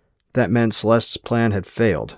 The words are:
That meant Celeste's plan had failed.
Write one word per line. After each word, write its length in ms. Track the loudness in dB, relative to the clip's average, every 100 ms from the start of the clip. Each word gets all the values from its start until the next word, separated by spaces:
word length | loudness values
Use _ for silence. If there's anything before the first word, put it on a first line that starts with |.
| _ _ _
That 160 | -2 0
meant 240 | 2 2
Celeste's 440 | 2 2 2 2 -4
plan 340 | -4 0 0
had 160 | -2 -4
failed. 500 | -2 0 0 -4